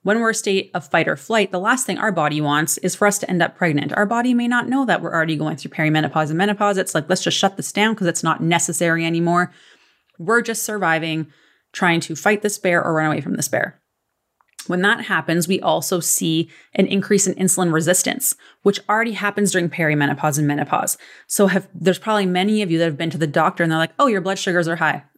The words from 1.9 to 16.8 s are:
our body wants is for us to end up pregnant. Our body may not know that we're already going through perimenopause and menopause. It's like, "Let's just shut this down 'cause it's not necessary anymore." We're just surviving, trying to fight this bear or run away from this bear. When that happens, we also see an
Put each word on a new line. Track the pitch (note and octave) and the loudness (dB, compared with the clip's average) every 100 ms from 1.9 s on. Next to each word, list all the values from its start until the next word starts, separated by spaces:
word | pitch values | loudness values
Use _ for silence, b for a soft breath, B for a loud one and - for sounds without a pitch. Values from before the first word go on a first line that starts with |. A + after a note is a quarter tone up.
| - | -2
our | A3 | -2
body | E3+ D3+ D3+ | 0 0 0
wants | D3 D3 D#3 - | 0 0 0 -2
is | F#3 - | -4 2
for | G#3 | 2
us | G3+ | 2
to | - | 0
end | F3+ | 0
up | E3+ - | 0 0
pregnant. | F3 C#3+ - | 0 0 0
Our | - G#3 | 0 0
body | A#3 B3 | 0 2
may | A#3+ A#3+ | 2 2
not | A#3+ A#3 | 0 0
know | C4 B3+ | 0 2
that | D#3+ | 0
we're | E3 | 0
already | E3 D#3+ D3 | -2 0 -2
going | D#3 D3+ | -4 -6
through | C#3 | -8
perimenopause | - D#3 D#3 D#3 D#3 D3+ | -2 2 2 0 0 0
and | D#3+ | 0
menopause. | G3+ G3+ G#3 F#3+ | 0 0 0 0
It's | F3+ D#3+ | -2 -2
like, | D3+ | -2
"Let's | F3+ | -2
just | - - | -2 0
shut | F#3+ - | 0 -2
this | - | -6
down | - G#3+ G#3+ | 0 0 0
'cause | F3 | -2
it's | D#3+ | 0
not | E3 D#3+ | -2 0
necessary | D#3+ E3+ - D#3+ E3+ E3 E3 | 0 0 0 0 0 0 0
anymore." | E3 E3+ F3 F3 b b b b b _ - | 0 2 0 -2 b b b b b _ -10
We're | E3+ A#3 | -2 0
just | A#3 A3 | 0 -4
surviving, | - G#3+ F3 D#3+ D#3+ D#3+ D#3 b b b _ | -6 -2 0 0 0 -4 -6 b b b _
trying | - F3+ E3 | 0 2 2
to | - D#3 | -2 -2
fight | G#3 G#3+ | 0 0
this | G#3+ - | -2 -2
bear | F#3 F3 | 0 2
or | - | 2
run | D#3 D#3 | 0 0
away | D#3 | -2
from | C#3+ - | -4 -4
this | - | -2
bear. | - - - _ _ _ _ _ _ _ - - | -2 -4 -8 _ _ _ _ _ _ _ -12 -4
When | F3+ | 0
that | G3+ A#3 A3 | 2 0 -2
happens, | F3 - E3 E3 | -4 0 -2 0
we | F#3 | 0
also | F3 D#3+ - F3+ | 0 0 0 -2
see | E3 - E3+ D#3+ E3 B B | -2 -2 0 0 -2 B B
an | - | 0